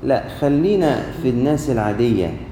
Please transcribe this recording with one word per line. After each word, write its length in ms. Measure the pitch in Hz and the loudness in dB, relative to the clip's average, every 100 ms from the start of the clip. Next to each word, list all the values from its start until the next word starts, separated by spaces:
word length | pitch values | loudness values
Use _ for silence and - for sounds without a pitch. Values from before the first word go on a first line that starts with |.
لا، 200 | 131 127 - - | 0 -2 -2 -2
خلينا 600 | 143 143 175 202 160 120 - - | 0 2 2 2 2 0 -4 -4
في 80 | 139 | -2
الناس 400 | 120 131 147 143 | 2 2 0 0
العادية 640 | 120 104 104 120 107 85 78 - | 0 0 0 2 2 0 -4 -12